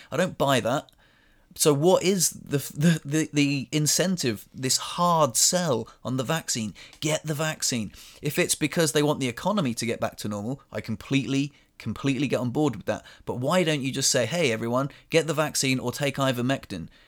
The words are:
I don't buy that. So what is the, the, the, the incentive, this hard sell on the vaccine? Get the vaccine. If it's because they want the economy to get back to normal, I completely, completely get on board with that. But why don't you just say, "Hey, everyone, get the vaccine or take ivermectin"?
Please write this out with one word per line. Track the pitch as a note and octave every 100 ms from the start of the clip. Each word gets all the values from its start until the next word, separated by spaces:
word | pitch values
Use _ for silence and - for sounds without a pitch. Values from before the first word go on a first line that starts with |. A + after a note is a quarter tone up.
| -
I | C#3
don't | F3+ -
buy | C#3 C3
that. | G#2+ B2 - _ _ _ _ _ _ -
So | D#3
what | C#3+ E3+ F#3+
is | F3+ G3 D#3
the, | - - C#3 - -
the, | E3 D#3+ C#3+
the, | D#3 D3
the | D3 C#3+ C#3 A#2+
incentive, | D#3 D3+ - F3 F3+ B2+ G#2+ - -
this | C3 -
hard | - - F3 E3 D3 -
sell | - F3+ E3+ A#2 A2+ -
on | A#2 C3
the |
vaccine? | B2+ D#3+ - B2 G#2+ - - -
Get | D#3 D#3 D#3
the | D3+
vaccine. | D#3+ - - B2 G2 - - -
If | D3 -
it's | F3+ -
because | D3+ - D#3
they | D3+
want | D3 C#3
the | C3
economy | A#2 F3+ G#3+ C#3 A2
to | A#2
get | -
back | A2+ -
to | G#2+
normal, | G#2 G#2 C#3 -
I | -
completely, | - A2 - C#3 B2 C3+ C#3+ - _ -
completely | A2+ G#2 C#3 C3 C3+
get | B2
on | B2
board | B2+ D3+ G2
with | -
that. | G2+ - - -
But | A#2+
why | C3+ F#3
don't | E3 D3+
you | C3
just | B2+ C3
say, | C3 A2+
"Hey, | F3 D3
everyone, | A2+ A#2 A#2+ C#3+ - -
get | D#3+ D#3
the | D3
vaccine | D3+ - C3+ C3
or | B2
take | - C#3+ C#3
ivermectin"? | C3+ B2 B2 C3+ - F#2+ F2+ -